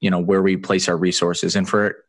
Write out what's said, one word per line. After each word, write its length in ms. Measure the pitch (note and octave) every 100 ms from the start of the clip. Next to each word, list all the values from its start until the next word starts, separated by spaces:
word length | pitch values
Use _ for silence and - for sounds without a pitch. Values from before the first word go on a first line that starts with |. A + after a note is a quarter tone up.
you 100 | F#2
know, 80 | F2+
where 220 | F2+ F#2+
we 160 | F#2+ F#2
place 320 | - F#2+ F2+
our 80 | E2+
resources. 580 | F2+ - F2 E2+ F2+ G2
And 100 | F#2+
for, 380 | G#2+ G#2 -